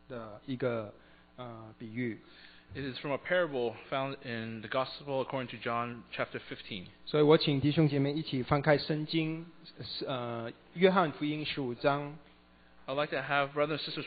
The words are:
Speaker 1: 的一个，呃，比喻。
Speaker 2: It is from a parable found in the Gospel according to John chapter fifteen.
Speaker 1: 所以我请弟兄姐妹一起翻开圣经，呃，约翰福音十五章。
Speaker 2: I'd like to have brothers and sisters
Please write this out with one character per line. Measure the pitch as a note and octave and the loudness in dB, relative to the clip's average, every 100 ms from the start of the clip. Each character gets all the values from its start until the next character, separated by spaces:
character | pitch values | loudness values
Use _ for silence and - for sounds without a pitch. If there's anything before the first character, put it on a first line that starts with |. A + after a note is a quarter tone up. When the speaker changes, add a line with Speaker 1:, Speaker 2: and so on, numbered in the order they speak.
| - | -14
Speaker 1:
的 | B2+ A2+ G#2 - | -12 -12 -14 -8
一 | B2+ | -2
个， | C3 A#2 G#2 - - - _ - | 0 0 -4 -12 -20 -20 _ -14
呃， | B2 A2+ A2+ G#2+ | -14 -14 -16 -16
比 | A2+ | -10
喻。 | A2+ B2 G2 - - - - - | -4 -4 -6 -12 -20 -20 -20 -16
Speaker 2:
It | - C3+ | -10 -8
is | A#2+ | -6
from | D3+ | -4
a | C3 | -4
parable | - F3+ E3+ C3+ A#2+ A2 - | 0 0 2 0 -2 -4 -4
found | C#3 C3+ C3+ | -4 -2 -6
in | B2+ A#2 A2+ A2+ | -8 -6 -6 -8
the | A2 | -4
Gospel | C3+ C3 - C#3+ C3+ B2+ | -2 -2 -6 -6 -4 -2
according | C3+ A#2+ | -4 -6
to | A#2 | -6
John | A#2+ A#2 A#2+ A#2+ G2 | -4 -2 -2 -6 -10
chapter | - B2 A#2+ | -6 -6 -6
fifteen. | - C3+ - G#2 F#2 - - | -10 -12 -10 -10 -12 -16 -2
Speaker 1:
所 | D3+ | 4
以 | |
我 | D3 D#3+ | 8 8
请 | D#3+ C#3 | 6 2
弟 | C#3+ | 4
兄 | D3 D#3 | 6 6
姐 | C#3+ | 6
妹 | C#3 | 2
一 | D3 | 0
起 | D#3 C3+ | -2 -2
翻 | A#2+ D3 | 2 2
开 | C#3 D3 | 4 4
圣 | - D#3 D3+ | 2 -4 -2
经， | E3 D#3+ D#3+ E3+ - - - - - - | 0 0 -4 -10 -18 -20 -14 -12 -8 -6
呃， | C3 A#2+ A#2 A#2 - - E3+ | -4 -4 -6 -8 -10 -12 6
约 | F#3+ | 6
翰 | F#3 E3 | 8 4
福 | - D3 | 2 -2
音 | D3+ D3 | -2 -4
十 | - | -4
五 | C3 A#2+ | -4 0
章。 | C#3+ C#3+ D3 D#3+ - - _ - - - - | 2 2 -2 -10 -18 -20 _ -20 -20 -14 -6
Speaker 2:
I'd | C#3 | -2
like | D3+ | 0
to | D3 | -2
have | C3 C#3+ C#3 | 2 2 2
brothers | C#3+ D3+ C#3+ | 2 0 0
and | - | -4
sisters | D3 | -8